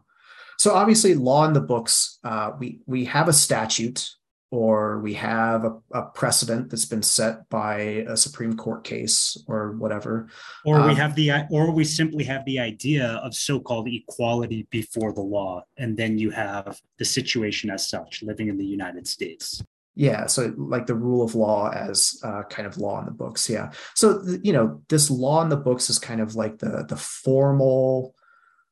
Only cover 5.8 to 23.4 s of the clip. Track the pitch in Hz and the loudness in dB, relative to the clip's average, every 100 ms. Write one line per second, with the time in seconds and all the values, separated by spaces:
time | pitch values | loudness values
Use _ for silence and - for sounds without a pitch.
5.8 | _ 123 - - 127 - 117 117 131 110 | _ -8 -8 -2 0 2 0 -2 -4 -4
6.8 | - 110 101 - 110 110 - 110 107 104 | -4 -2 0 2 0 -2 -6 -4 -2 -2
7.8 | 104 107 113 113 - - 113 113 - 113 | -4 -4 -2 0 -2 -2 -4 -4 -6 -8
8.8 | - 117 120 - - - - 110 107 110 | -8 -6 -2 0 -2 -4 -6 -6 -4 -6
9.8 | 110 104 113 113 113 - - - 151 151 | -6 -6 -4 -6 -6 -16 -20 -6 4 6
10.8 | 147 143 151 147 151 143 151 151 160 160 | 6 4 2 2 2 2 0 2 2 2
11.8 | 151 - 160 151 127 135 135 131 117 110 | 2 2 0 0 -4 -4 -4 -4 -4 -4
12.8 | 131 151 123 113 127 - - 135 - 117 | 0 0 0 -2 -6 -6 -2 -2 -2 -4
13.8 | 110 120 - - 120 117 117 113 107 117 | -4 -8 -8 -4 0 0 -2 -6 -4 -6
14.8 | 107 - 110 101 98 101 95 90 - - | -4 -4 -4 -4 -4 -2 -2 -6 -12 -8
15.8 | 120 110 113 110 107 113 101 101 98 92 | -6 -2 0 0 0 -2 -4 -6 -10 -14
16.8 | _ - 113 - - 120 107 95 110 98 | _ -6 -2 -2 -2 -2 -2 -2 -4 -4
17.8 | - 95 80 - 107 104 107 98 98 101 | -4 -6 -10 -12 -10 -6 -4 -4 -4 -6
18.8 | 92 90 - - 87 80 - - - _ | -8 -10 -10 -8 -8 -10 -12 -10 -14 _
19.8 | _ - 143 107 - - 117 113 139 123 | _ 0 2 2 0 -2 -2 -4 -4 -4
20.8 | 117 117 123 123 113 113 107 104 107 107 | -2 -2 0 2 2 2 2 2 0 -2
21.8 | 98 95 - - 120 104 101 - 104 92 | -2 0 0 -2 -8 -8 -8 -10 -8 -6
22.8 | 101 101 90 78 - - | -4 -4 -8 -8 -8 -4